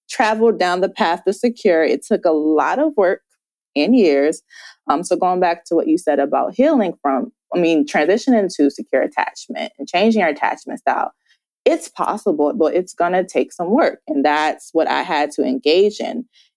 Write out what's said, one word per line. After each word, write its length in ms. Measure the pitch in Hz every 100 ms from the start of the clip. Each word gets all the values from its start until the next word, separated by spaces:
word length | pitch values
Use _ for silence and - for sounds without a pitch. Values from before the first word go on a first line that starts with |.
| -
traveled 500 | - 214 220 226 185
down 220 | 180 180
the 80 | 190
path 340 | - 180 175 -
to 60 |
secure. 520 | 214 240 233 202 165
It 200 | 160 -
took 200 | - 190
a 60 | 175
lot 480 | 156 156 156 143 202
of 140 | 311 285
work 260 | 185 196 _ _ _ _ _ 143
and 200 | 156 254
years. 460 | 180 139 147 165 _ - - - -
Um, 140 | 147
so 140 | 185 180
going 240 | 185 180
back 240 | 180 170 -
to 80 |
what 140 | 165 156
you 100 | 160
said 200 | - 143
about 360 | 139 135 -
healing 400 | - 285 285 190 -
from, 300 | 143 135 - _ -
I 40 | 180
mean, 280 | 165 160 143
transitioning 680 | 170 151 220 - 233 185 -
to 140 | 147
secure 320 | - - -
attachment 680 | - - - - - - - -
and 100 | 143
changing 320 | 180 220 220
your 80 | 170
attachment 520 | 143 - - - -
style, 320 | - 131 - _ _ _ _ _
it's 240 | 254 330 -
possible, 640 | - - 208 208 151 147
but 200 | 208 156
it's 200 | 175 180
gonna 300 | - 175 180
take 280 | 185 139 131
some 180 | - 170
work. 300 | 254 220 - -
And 180 | 147
that's 460 | 147 151 151 - -
what 140 | 160 -
I 160 | 139
had 280 | 175 156 147
to 100 | -
engage 580 | 131 131 147 175 208 208
in. 260 | - 240 - _ _